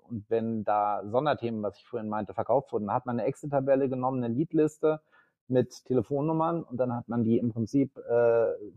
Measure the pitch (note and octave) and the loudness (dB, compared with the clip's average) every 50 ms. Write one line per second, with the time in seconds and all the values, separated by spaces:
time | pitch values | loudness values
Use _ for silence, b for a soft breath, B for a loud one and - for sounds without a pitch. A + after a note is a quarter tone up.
0 | _ _ A#2+ G#2+ G2+ - A2+ A2+ A2+ A2+ A2+ A2 G2+ G#2+ G#2 G#2 G#2 G#2 G#2 G2 | _ _ -10 -10 -4 -2 -2 0 0 0 -2 -2 -2 0 2 2 2 2 0 -2
1 | F#2 G#2 G#2 B2 D3 D3+ C3+ - A#2 A#2 A#2 A2 G#2 G2+ F#2+ - _ - - A#2+ | -4 -2 -2 0 2 2 0 0 -2 -6 -4 -4 -4 -6 -6 -8 _ -10 -8 -8
2 | A2 A2 G#2+ G#2+ G#2+ - F#2+ - G#2 - A2+ C3+ C3+ - - A2+ G#2 G2+ G#2 B2+ | -6 -4 -4 -4 -4 -4 -6 -6 0 2 2 2 2 0 -4 -4 -2 0 -2 -2
3 | - B2+ A#2+ A#2+ G#2 B2 C#3+ - - D3 C#3 C#3 D3+ F3 F3+ C3+ C#3+ C3 B2+ B2+ | -2 -2 -4 -2 -2 -2 -4 -4 -8 -2 -2 0 2 2 2 2 2 0 -2 -2
4 | B2+ C3 C3+ B2+ B2 A#2 A2+ B2 E3+ F3 - D#3 D#3 D#3 - _ - D#3 D#3 D#3 | -2 -2 -2 -2 -2 -2 0 -2 -2 0 2 2 2 2 0 _ 0 0 0 0
5 | b b b b b b b b _ _ B2+ B2+ A#2+ - - - _ - B2+ B2+ | b b b b b b b b _ _ 2 2 2 0 -4 -16 _ 0 0 0
6 | G#2+ - C#3+ C#3 C#3+ D#3+ D#3+ D#3+ D#3+ E3 E3+ E3 - - B2 A#2+ B2+ B2 A#2 A#2+ | 0 0 -2 -2 0 0 0 0 0 0 -2 -2 -6 -8 -4 -4 -2 -2 -2 -6
7 | A#2 - A#2 A#2+ A#2 A2 A#2 - - A#2+ A2 A2+ A2 - - C#3 C#3 C#3+ - - | -6 -4 -2 0 2 2 2 2 2 0 -2 -2 -4 0 2 0 0 0 -2 -12
8 | - - A#2+ A#2+ A#2+ A#2 A#2 A#2 A2+ G2+ - - G#2 G#2 - | -4 0 2 4 4 6 4 4 4 2 0 -2 -8 -14 -16